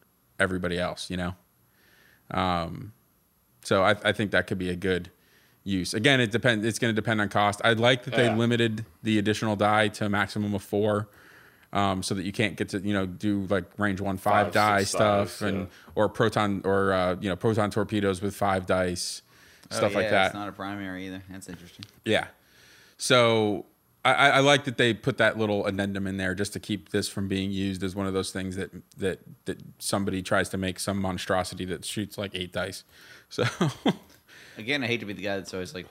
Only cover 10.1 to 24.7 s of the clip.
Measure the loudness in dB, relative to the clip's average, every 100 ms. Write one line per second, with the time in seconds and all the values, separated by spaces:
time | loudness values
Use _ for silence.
10.1 | 0 0 -2 -2 -4 -2 0 2 0 -2
11.1 | -12 -20 -20 -20 _ _ 0 0 0 -2
12.1 | -4 -4 -2 -2 -2 -4 -4 -2 -2 -2
13.1 | -4 -2 -2 0 -2 -2 -2 -2 0 -4
14.1 | -2 2 2 4 4 4 4 2 4 4
15.1 | 4 0 -4 -4 -4 -6 -12 -8 0 0
16.1 | 2 2 2 0 0 0 2 2 2 0
17.1 | 0 -2 0 0 2 0 0 -2 0 0
18.1 | 0 -4 -2 0 0 0 0 0 -2 -6
19.1 | -10 -16 -20 -20 -20 -8 -2 0 0 2
20.1 | 2 2 0 -10 -10 -8 -8 -8 -8 -10
21.1 | -12 -14 -16 -16 -16 -18 -18 -20 -10 -2
22.1 | 0 -2 -12 _ _ -20 -20 -20 -10 4
23.1 | 6 6 4 2 0 -6 _ _ _ 2
24.1 | 6 6 8 6 4 2